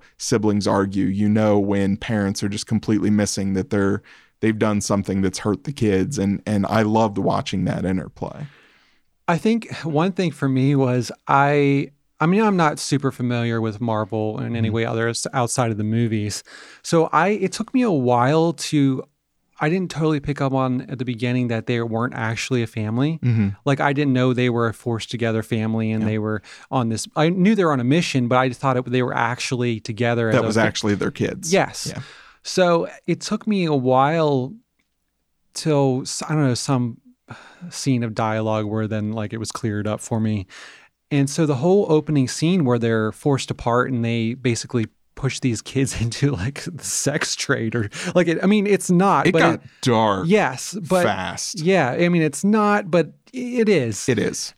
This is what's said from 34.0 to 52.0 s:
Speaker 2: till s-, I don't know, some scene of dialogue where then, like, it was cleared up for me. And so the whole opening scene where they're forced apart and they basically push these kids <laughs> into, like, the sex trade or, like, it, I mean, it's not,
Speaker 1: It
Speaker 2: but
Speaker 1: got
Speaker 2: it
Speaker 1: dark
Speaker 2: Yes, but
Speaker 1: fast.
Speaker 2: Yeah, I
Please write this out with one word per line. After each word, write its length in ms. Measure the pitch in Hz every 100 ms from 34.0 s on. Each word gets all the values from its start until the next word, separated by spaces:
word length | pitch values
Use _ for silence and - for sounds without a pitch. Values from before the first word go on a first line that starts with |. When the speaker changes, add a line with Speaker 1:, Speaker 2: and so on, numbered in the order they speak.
| 139 165 151 135 131 220 _ _ _ _ _ _ _ _ _
Speaker 2:
till 480 | - 160 143 135 131
s-, 200 | - - -
I 60 |
don't 100 | 151
know, 100 | 139
some 460 | 117 - 131 120 - _ _ _ 120 - - 175
scene 340 | - 143 123
of 100 | 117
dialogue 520 | 107 110 110 110 107 104
where 220 | 110 107
then, 240 | 107 107
like, 220 | 110 107
it 40 | 113
was 140 | 104
cleared 360 | - 113 104 104
up 120 | 104
for 180 | - 113
me. 280 | 110 107 92 - - - _ _ -
And 200 | 143 139
so 160 | - 151
the 100 | 127
whole 300 | 175 202 190
opening 380 | 156 151 147 127
scene 380 | - 160 190 131
where 140 | 120
they're 320 | 117 113 110
forced 380 | - 147 139 -
apart 420 | - 120 120 123
and 120 | 120
they 300 | 117 117 113 127
basically 520 | 123 113 - 123 107 _ _ -
push 240 | 135 -
these 220 | 131 113
kids 380 | - 131 131 -
<laughs> 0 |
into, 300 | 117 - 139
like, 320 | 101 113 - 170
the 180 | 156
sex 520 | - - 139 151 - -
trade 400 | - 120 113 120
or, 140 | 101 - 180 175
like, 120 | 170
it, 120 | 160
I 20 | 190
mean, 220 | 214 202
it's 240 | 190 -
not, 360 | 175 196 151 190
Speaker 1:
It 60 |
Speaker 2:
but 60 | 165
Speaker 1:
got 140 | 139 107
Speaker 2:
it 60 | - -
Speaker 1:
dark 460 | 131 113 110 95 92
Speaker 2:
Yes, 500 | 208 139 127 - 202 147
but 160 | 185
Speaker 1:
fast. 560 | 143 95 92 87 - 180
Speaker 2:
Yeah, 320 | 165 190 123
I 160 | 147